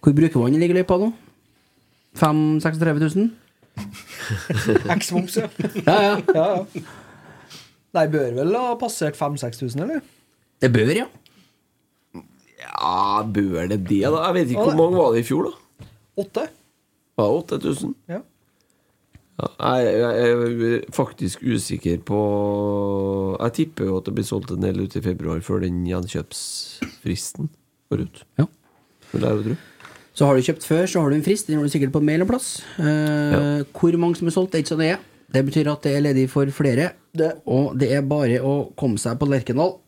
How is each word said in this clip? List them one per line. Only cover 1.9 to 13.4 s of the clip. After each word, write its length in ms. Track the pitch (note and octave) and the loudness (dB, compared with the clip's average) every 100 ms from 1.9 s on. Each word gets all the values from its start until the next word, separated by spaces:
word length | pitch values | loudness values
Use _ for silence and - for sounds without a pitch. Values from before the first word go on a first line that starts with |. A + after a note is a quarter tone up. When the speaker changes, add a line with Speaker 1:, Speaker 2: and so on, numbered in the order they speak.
| _ _ - | _ _ 0
Speaker 1:
Fem, 440 | D#3 D#3 D3+ D#3 | 2 4 2 2
seksogtredve 400 | D#3+ D#3+ E3 D3 | 0 0 0 2
tusen? 320 | D#3 E3+ A3+ - _ _ _ | 2 2 0 -2 _ _ _
Speaker 2:
<laughs> 60 | - G2+ - - - - G#2 - G#2+ - - - G3+ | -14 -14 -14 -18 -14 -8 -6 -4 -4 2 0 2 -2
X-moms, 380 | - F3+ F3+ A3 | -2 -4 -2 -4
ja. 100 | A3 - D#3+ G#3 E3 | -4 -4 -6 -2 2
Speaker 1:
Ja, 160 | G3 | 4
ja. 200 | G3+ G3+ - E3+ | 4 2 2 2
Speaker 2:
Ja, 120 | E3+ | 2
ja. 180 | F#3 G3 E3+ D#3+ - - - - - - - - _ _ | 0 -4 -12 -14 -20 -20 -20 -20 -20 -20 -20 -20 _ _
Nei, 140 | F3+ D#3 | 0 2
bør 260 | D3+ C3 A#2+ | 2 0 0
vel 180 | D3+ A3 | 0 0
ha 200 | B3 A#3 | -2 -4
passert 400 | A#3+ - D3+ - | -4 -4 -4 -2
fem, 200 | D3 D3 | -4 -4
seks 200 | B2 A#2 | -8 -6
tusen, 220 | B2+ B2+ | -6 -4
eller? 180 | G3 D#4 - _ _ _ _ _ | -4 -4 -8 _ _ _ _ _
Speaker 1:
Det 100 | C3 | 4
bør, 200 | A2 A2 G#2 | 4 4 2
ja. 100 | - - _ _ _ _ _ _ _ _ _ F2 - C2 B1 A#1 | -2 -12 _ _ _ _ _ _ _ _ _ -20 -20 _ _ _
Speaker 3:
Ja, 640 | B1+ - D#2 F2+ G2+ G#2 | -10 -4 0 2 2 0
bør 440 | A2 G2+ | 0 0